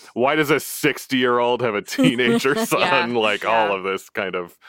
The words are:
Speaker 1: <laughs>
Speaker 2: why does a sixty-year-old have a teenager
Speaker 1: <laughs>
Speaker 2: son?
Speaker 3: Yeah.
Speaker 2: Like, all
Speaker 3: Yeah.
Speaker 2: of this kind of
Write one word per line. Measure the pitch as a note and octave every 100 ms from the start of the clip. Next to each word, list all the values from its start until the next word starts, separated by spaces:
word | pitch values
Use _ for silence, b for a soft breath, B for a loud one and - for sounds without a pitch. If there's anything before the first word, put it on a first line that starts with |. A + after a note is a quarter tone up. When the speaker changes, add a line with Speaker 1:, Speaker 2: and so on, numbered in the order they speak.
Speaker 1:
<laughs> | -
Speaker 2:
why | A2 B2+ D#3
does | C#3+
a | C#3+
sixty-year-old | - - D3+ - - C3 B2 A#2+ A#2+ A#2+
have | B2
a | G#2
teenager | G2 - C4 A#2+ A#2+ A#3 C3+
Speaker 1:
<laughs> | D3 A3+
Speaker 2:
son? | B2
Speaker 3:
Yeah. | - C3 A#2 A#2+
Speaker 2:
Like, | G#2+ G2+
all | F#2+ A2+ G#2
Speaker 3:
Yeah. | G2
Speaker 2:
of |
this | F#2+ F#2+ -
kind | - F#2+
of | F2+ F2 -